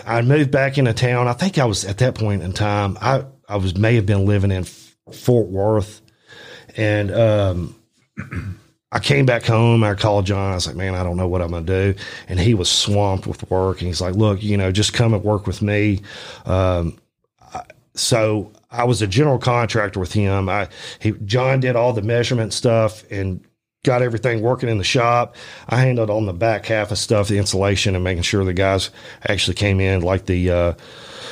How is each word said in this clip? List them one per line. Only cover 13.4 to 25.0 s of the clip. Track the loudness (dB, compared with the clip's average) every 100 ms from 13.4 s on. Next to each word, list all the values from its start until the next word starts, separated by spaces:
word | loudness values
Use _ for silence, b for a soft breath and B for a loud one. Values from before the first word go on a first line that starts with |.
| -2
work. | 0 0 -2
And | -4
he's | -4
like, | -2
"Look, | 2 2 2
you | 0 0
know, | 0
just | 0 0
come | 2 2
and | 2
work | 0 -2 -2
with | -4
me." | -2 0 2 0 B B B B -2
Um, | 0 2 0 -2 -6 _ _ _ _ -16
I, | -14 -14 -20 _
so | -8 0 2 2 0 -4 -14 _
I | -2
was | 0 2
a | 0
general | 2 2 2
contractor | 2 0 0 0 -2 -4
with | -2
him. | 0 0 0 0
I, | -2 -4 B B B
he, | -4 -4
John | -2 0 2 2
did | 2
all | 2 2
the | 0
measurement | 0 0 0 -2 -2
stuff | -2 2 2 2 -2 -10
and | -6 -4 -6 -10 _ _ _
got | 0 2
everything | 0 0 -2 0
working | 0 0 0
in | -2
the |
shop. | 0 2